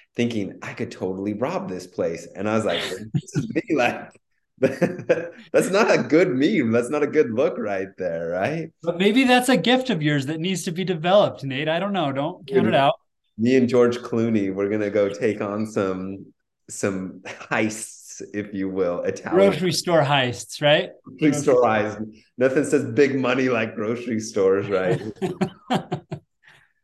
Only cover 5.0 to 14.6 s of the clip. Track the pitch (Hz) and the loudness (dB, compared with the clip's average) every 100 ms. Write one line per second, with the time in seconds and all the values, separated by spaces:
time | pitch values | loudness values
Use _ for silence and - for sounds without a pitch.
5 | 123 165 - - - 151 165 190 233 175 | -2 -2 -2 -14 -2 0 2 2 4 4
6 | 117 151 185 127 156 208 117 117 120 151 | 4 4 4 2 0 2 2 0 0 -2
7 | 143 143 131 110 160 - 107 98 98 - | 0 2 2 2 -2 -2 -4 -4 -6 -6
8 | 90 82 85 90 113 160 160 _ 165 170 | -6 -4 -4 -2 -2 -4 -10 _ -6 0
9 | 202 226 247 247 247 226 220 254 254 180 | 2 4 4 4 4 2 4 2 2 0
10 | 151 147 131 156 175 180 190 170 190 165 | 2 0 -2 -4 -4 -4 -4 -4 -4 -2
11 | 175 208 147 - 135 131 156 170 202 190 | 2 4 4 0 -6 -4 -2 -2 -2 -2
12 | 143 135 147 - - 135 113 143 139 - | -2 -2 -4 -6 -2 0 2 4 2 0
13 | _ _ _ - 117 131 120 123 120 120 | _ _ _ -2 2 4 4 4 4 2
14 | - 117 113 110 98 95 | -4 -2 0 0 0 -2